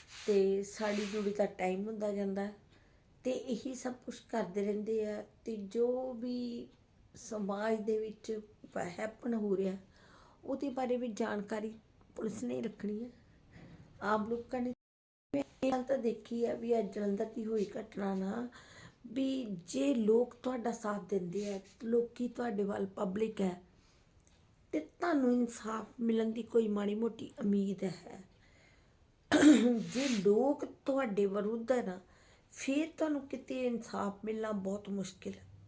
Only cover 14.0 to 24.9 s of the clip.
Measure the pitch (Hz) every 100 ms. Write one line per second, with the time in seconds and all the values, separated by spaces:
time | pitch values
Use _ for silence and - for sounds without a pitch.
14 | 202 214 208 233 233 247 247 247 _ _
15 | _ _ _ 285 - - 262 254 247 262
16 | 226 220 - 233 233 233 233 233 196 208
17 | 202 196 220 - 220 220 190 - 208 196
18 | 196 190 190 233 247 - - - - -
19 | 233 233 262 269 220 180 - 262 277 240
20 | 208 226 240 - 254 254 233 226 214 208
21 | 180 196 180 190 208 196 - - 226 233
22 | 233 - 240 240 240 202 202 208 196 -
23 | 202 196 220 220 190 175 - - _ _
24 | _ _ - _ _ _ _ 311 311